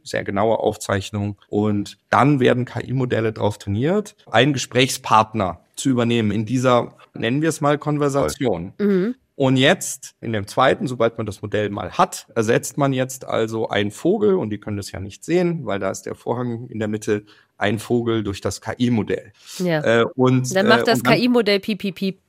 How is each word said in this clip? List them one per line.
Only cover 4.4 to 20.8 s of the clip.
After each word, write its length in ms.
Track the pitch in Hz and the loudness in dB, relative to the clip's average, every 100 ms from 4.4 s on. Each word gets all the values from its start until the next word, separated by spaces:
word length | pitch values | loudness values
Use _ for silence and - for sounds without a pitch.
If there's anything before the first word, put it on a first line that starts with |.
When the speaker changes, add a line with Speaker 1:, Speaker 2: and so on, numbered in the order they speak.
| 135 | 4
Speaker 1:
Gesprächspartner 1080 | 135 - 120 131 - - 110 110 117 92 85 _ | 2 -2 0 0 0 2 4 4 0 -2 -4 _
zu 140 | - 139 | -6 0
übernehmen 440 | 123 117 117 107 | 2 2 2 2
in 120 | 104 | 0
dieser, 520 | 107 127 127 123 - - - | -2 0 4 4 2 -10 -20
nennen 260 | - 110 135 | -6 -2 0
wir 80 | 160 | 0
es 140 | 151 | 0
mal, 160 | 147 147 | 0 0
Konversation. 960 | 151 147 143 139 139 76 127 90 87 - | 0 0 0 0 -2 0 -2 -2 -6 -2
Speaker 2:
Mhm. 360 | 208 196 196 254 _ | 0 2 0 -6 _
Speaker 1:
Und 220 | - 135 131 | -2 2 4
jetzt, 580 | 135 196 - - - _ | 4 2 -2 -12 -16 _
in 140 | 117 | -6
dem 120 | 110 101 | -6 -4
zweiten, 400 | - 131 190 165 | 2 2 2 -2
sobald 300 | 127 117 - | 0 -2 -2
man 80 | 107 | -8
das 140 | 98 | -8
Modell 300 | 104 104 104 | -4 -2 -2
mal 220 | 101 90 | -4 -8
hat, 340 | - 185 - - | 0 0 0 -8
ersetzt 420 | - 107 131 143 - | -4 2 2 0 -2
man 160 | 139 | 0
jetzt 320 | 131 131 - | 0 -2 -6
also 440 | - 113 113 110 113 | -6 -2 -2 -4 -2
einen 200 | 101 104 | -2 -2
Vogel, 440 | - 165 208 208 | -2 0 2 2
und 160 | 190 113 | 2 -2
die 80 | 104 | -6
können 180 | - 101 | -6 -8
das 160 | 95 | -8
ja 80 | 92 | -10
nicht 240 | 98 - | -12 -14
sehen, 400 | - 170 175 170 | -2 0 0 -2
weil 140 | 120 98 | -4 -4
da 120 | 98 | -4
ist 120 | 98 | -6
der 120 | - | -10
Vorhang 540 | - - 120 123 113 123 | -10 -6 -4 -4 -6 -8
in 100 | 107 | -6
der 80 | 107 | -4
Mitte, 380 | 107 107 104 104 _ _ _ | -4 -2 -2 -4 _ _ _
ein 220 | 101 107 | -2 -2
Vogel 440 | - 120 113 113 | 0 0 2 -2
durch 200 | 101 98 | -2 -4
das 180 | 101 - | -6 -8
K-I-Modell. 720 | - - 123 120 95 - - _ - - | -10 -2 0 0 0 -4 -6 _ -18 -6
Speaker 2:
Ja. 220 | 180 160 | -2 0
Speaker 1:
Äh, 240 | 147 117 113 | 2 2 2
und, 400 | - 127 127 127 | 2 4 4 2
Speaker 2:
Dann 140 | 185 202 | 0 4
macht 140 | 233 | 4